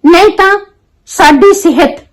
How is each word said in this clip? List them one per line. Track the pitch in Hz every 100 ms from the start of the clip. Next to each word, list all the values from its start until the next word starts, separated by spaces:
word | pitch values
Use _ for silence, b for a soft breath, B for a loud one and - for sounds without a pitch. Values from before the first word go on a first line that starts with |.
| 294
ਨਹੀਂ | 339 415
ਤਾਂ | - 381 403 - _ _ _ -
ਸਾਡੀ | - 294 285 403
ਸਿਹਤ | 392 339 254 - - _